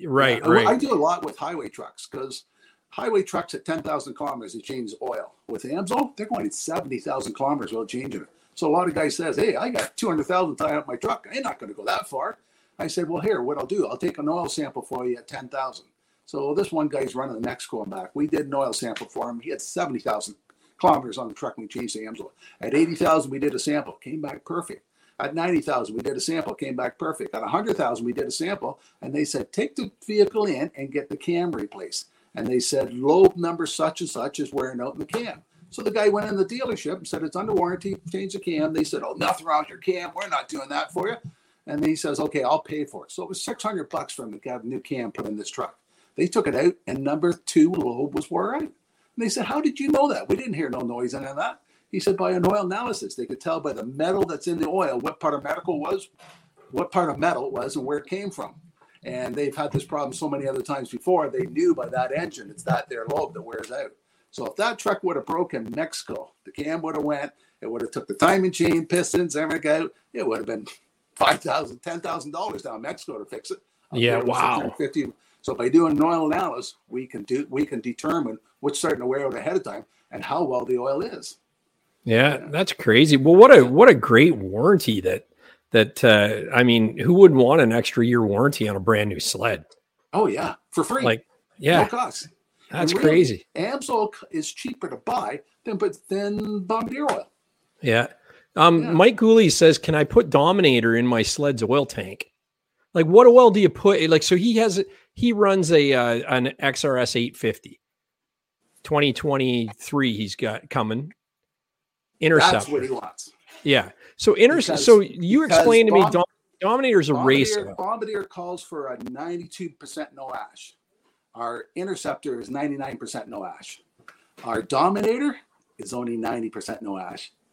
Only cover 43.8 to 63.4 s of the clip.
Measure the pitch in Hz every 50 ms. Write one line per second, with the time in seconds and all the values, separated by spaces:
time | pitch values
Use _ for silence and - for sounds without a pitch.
43.8 | 143 - 170 147 135 - - - 120 110 101 101 - 131 123 120 110 120 131 123
44.8 | - - 143 123 117 107 - - 107 107 107 107 98 - - 131 - - _ _
45.8 | _ _ _ _ _ _ _ - 170 175 - 220 - 156 127 127 160 175 - _
46.8 | _ - 127 135 135 143 151 156 170 175 170 - _ - - 165 151 170 185 170
47.8 | 131 123 117 127 147 147 - - - - 175 175 190 220 254 330 311 - _ _
48.8 | _ _ _ _ _ _ _ 240 226 202 - 254 190 - 277 302 320 277 - -
49.8 | 277 - - 269 285 285 220 - - - 196 - 262 233 160 156 156 127 123 127
50.8 | 123 117 120 120 123 123 139 135 135 135 139 147 202 254 - _ _ _ _ _
51.8 | _ _ - 185 - 202 190 190 180 180 185 180 175 185 208 208 190 180 190 220
52.8 | 247 240 208 - 113 95 - 127 117 - 127 - - - - 160 - 143 104 110
53.8 | 110 123 135 143 160 180 196 196 190 170 156 - - 175 170 160 147 151 180 190
54.8 | 170 139 123 117 139 - - _ - 151 147 135 139 139 160 175 - 180 160 147
55.8 | 151 175 196 196 - _ _ _ - - - _ _ _ _ _ _ _ - -
56.8 | 175 - - 190 170 151 - 139 156 175 - 123 139 131 131 - - 147 - 147
57.8 | 127 139 147 147 - - 180 196 202 190 - - - - - - _ 170 _ _
58.8 | _ _ _ _ - 131 123 127 127 123 123 147 143 135 - 156 147 147 - 135
59.8 | - - 156 147 143 131 123 - 156 147 143 139 139 135 131 127 120 - 139 135
60.8 | 123 - 123 - - 180 185 160 147 139 131 127 127 123 123 151 180 175 151 131
61.8 | 120 - 123 127 127 127 139 160 175 160 - 139 - - - 175 - 170 - 120
62.8 | - - 123 113 113 123 143 139 143 - 165 -